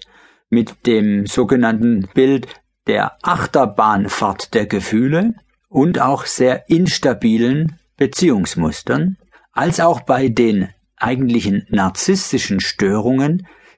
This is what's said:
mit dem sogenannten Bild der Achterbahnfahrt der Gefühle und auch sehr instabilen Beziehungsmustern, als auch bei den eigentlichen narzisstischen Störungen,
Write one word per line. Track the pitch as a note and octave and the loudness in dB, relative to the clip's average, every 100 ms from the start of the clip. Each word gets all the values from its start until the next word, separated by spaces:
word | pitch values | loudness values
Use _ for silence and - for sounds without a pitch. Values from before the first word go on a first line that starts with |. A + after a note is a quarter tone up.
| - _ _ _ _ | -18 _ _ _ _
mit | A#2 A2+ - A#2+ | -2 -2 -4 0
dem | A2 G#2 G2+ G2+ | 0 2 0 -2
sogenannten | - G#2+ B2+ A2+ A2 A#2+ A2 G2 | -2 0 2 2 0 0 0 0
Bild | - C3 C3+ - - _ _ - | 2 2 2 -4 -18 _ _ -4
der | G#2 G#2 - | -2 -2 -6
Achterbahnfahrt | - E3+ - D3 A#2 G#2 A2 G2+ G2+ - G#2+ F#2 - | -4 -4 0 0 2 2 2 2 -2 -2 -4 -4 -4
der | A2+ G2+ | -2 -2
Gefühle | G2+ - G#2+ C3 D#3+ A3+ - _ _ _ | -4 -2 0 0 0 -2 -4 _ _ _
und | C#3 D#3 - | 0 2 2
auch | C3 C#3 - | 0 -2 -4
sehr | - B2+ B2+ - | 0 0 0 0
instabilen | E3+ F3+ - C#3 A#2 A2+ A2 A#2+ D3 D#3 - _ - | 2 2 0 -2 0 0 2 2 0 -2 -6 _ -4
Beziehungsmustern, | C3+ - F3 G#2 - E3+ D#2+ - - C3+ F3+ F#3+ _ _ _ | -2 2 2 2 0 -2 -4 -4 -4 -2 -2 -6 _ _ _
als | - F3 E3+ | -4 -2 2
auch | E3+ C3+ | 2 0
bei | - B2+ C3+ | 0 0 2
den | A2+ A#2 G2+ F#2 - _ - | 2 2 2 -2 -8 _ -6
eigentlichen | A2+ B2+ B2+ A#2 F#2+ G2 - | -4 0 0 0 0 -2 -2
narzisstischen | G#2 F#2+ - - F#3+ - G3 - G2 | -2 0 -2 -2 -2 -2 -4 -2 -4
Störungen, | - - G2+ G#2 A#2 C3+ C#3+ F3+ F#3 - _ | -4 -2 0 0 0 0 0 -2 -6 -20 _